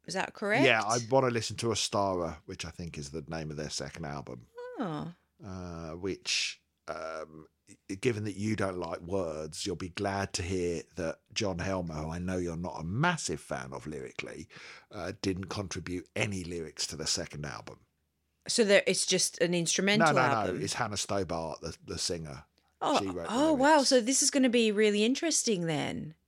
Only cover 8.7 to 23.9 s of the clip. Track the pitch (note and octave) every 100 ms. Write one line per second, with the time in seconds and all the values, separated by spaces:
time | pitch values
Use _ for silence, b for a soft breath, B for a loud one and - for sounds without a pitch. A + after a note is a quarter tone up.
8.7 | F2+ E2+ F2+ F2 G2 E2 D#2 D#2 - G2+
9.7 | E2 F2+ - G2 G2 G2 - F2 F#2 F2
10.7 | E2+ - - E2 - _ - G#2 F2 F2+
11.7 | F#2+ F2 D2+ D#2 F2 F2+ F#2 E2+ E2 F2
12.7 | - E2 A2 F3 E3 - D2+ - C#2 C2
13.7 | C#2 D2+ D2 B1 - B1 C#2 - B B
14.7 | B B G#2 F2 G#2 G2+ F#2 F#2+ - F#2+
15.7 | F#2 D#2+ F2+ - - A2 F#2+ E2 F2 D#2
16.7 | - - D2+ D#2 - D#2+ D2+ D2 A1 -
17.7 | - _ _ _ _ _ _ - - G#3
18.7 | G3 - F#3 - F#3 - - E3+ F3 E3+
19.7 | - F#3+ G#3+ - C3 B2+ A#2 F#2+ F2+ G2
20.7 | - A2+ G2+ - G2+ F2 E2+ D#2+ - E2
21.7 | - - F2 - F2 D#2 C2 - _ _
22.7 | - - C#4 - F2 E3 A3+ D#4 C#4+ C#4
23.7 | D#4 B3+